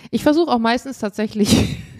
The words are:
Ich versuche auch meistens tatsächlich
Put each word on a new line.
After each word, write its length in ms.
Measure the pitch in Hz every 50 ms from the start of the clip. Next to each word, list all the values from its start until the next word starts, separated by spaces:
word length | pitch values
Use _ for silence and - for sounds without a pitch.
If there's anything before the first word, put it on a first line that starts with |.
| - -
Ich 140 | - - -
versuche 280 | 302 294 330 349 294
auch 60 | 247 233
meistens 400 | 226 226 240 247 - 269 254 -
tatsächlich 800 | 220 202 - - 220 214 - 214 208 - - - - - - - - - - -